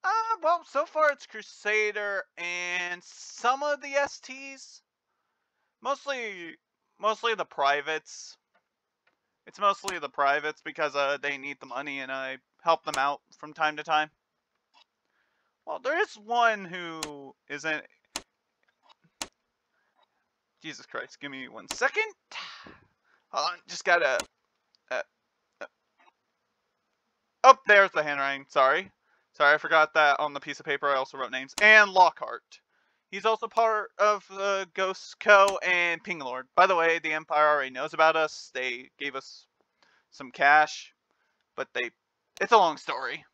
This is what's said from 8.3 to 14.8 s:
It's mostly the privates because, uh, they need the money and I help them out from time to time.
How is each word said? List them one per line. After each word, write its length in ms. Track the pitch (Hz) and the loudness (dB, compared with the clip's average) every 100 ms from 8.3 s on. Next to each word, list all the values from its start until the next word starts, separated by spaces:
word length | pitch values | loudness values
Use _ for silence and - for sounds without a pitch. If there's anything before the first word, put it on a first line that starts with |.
| - _ _ _ _ _ _ _ _ _ _ - | -20 _ _ _ _ _ _ _ _ _ _ -20
It's 140 | - | -2
mostly 380 | 202 196 196 180 | -2 -2 -6 -8
the 100 | 143 | -8
privates 540 | - 139 147 151 156 | 0 2 2 -2 -8
because, 340 | - 151 151 139 | -14 -4 -4 0
uh, 220 | 139 143 | -2 -2
they 140 | 143 139 | -4 -8
need 240 | 139 139 | -10 -14
the 60 | 135 | -12
money 340 | 127 143 139 | -10 -10 -10
and 100 | 131 | -10
I 280 | 135 135 131 _ _ | -8 -8 -12 _ _
help 200 | 170 160 | 0 0
them 100 | - 139 | 0 -2
out 240 | 139 143 _ _ | -2 -2 _ _
from 140 | 151 | -18
time 240 | 151 156 151 | -4 -4 -4
to 60 | |
time. 280 | 151 156 156 _ _ _ _ _ _ _ | -2 -2 -2 _ _ _ _ _ _ _